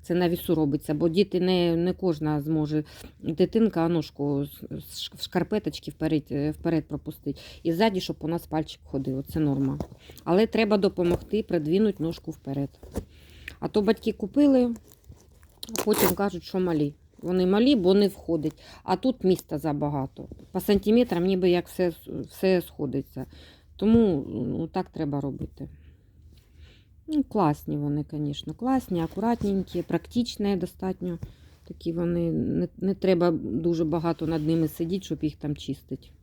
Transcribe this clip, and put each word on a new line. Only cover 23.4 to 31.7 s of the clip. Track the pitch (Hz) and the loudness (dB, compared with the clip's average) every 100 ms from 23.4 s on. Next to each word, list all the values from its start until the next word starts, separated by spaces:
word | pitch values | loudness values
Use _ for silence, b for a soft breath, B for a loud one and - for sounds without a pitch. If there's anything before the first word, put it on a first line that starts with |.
| B B B - | B B B -2
Тому, | 202 233 220 151 - | 4 6 6 2 -2
ну, | 107 139 139 160 | -6 -4 -4 -4
так | 190 185 | -6 -6
треба | - 156 143 | -4 -4 -2
робити. | 139 - - - 135 - - - _ _ - b b b b b b - - | -4 -6 -10 -12 -16 -16 -20 -20 _ _ -20 b b b b b b -20 -4
Ну, | 311 | -2
класні | 262 214 165 147 - 147 | 0 2 2 2 -4 -4
вони, | 143 147 151 | -2 -2 -4
звісно, | 151 147 139 - | -6 -6 -6 -10
класні, | 156 247 262 247 175 | -6 -2 -2 0 -2
акуратненькі, | 165 - 220 233 202 196 185 175 | -2 -2 -2 0 0 -2 -2 -6
практичні | - 165 - 240 233 - 202 196 | -2 -4 -2 -4 -4 -2 -2 -2
достатньо. | 180 - 190 185 180 170 B B B B | -4 -6 -8 -6 -6 -8 B B B B
Такі | - | -20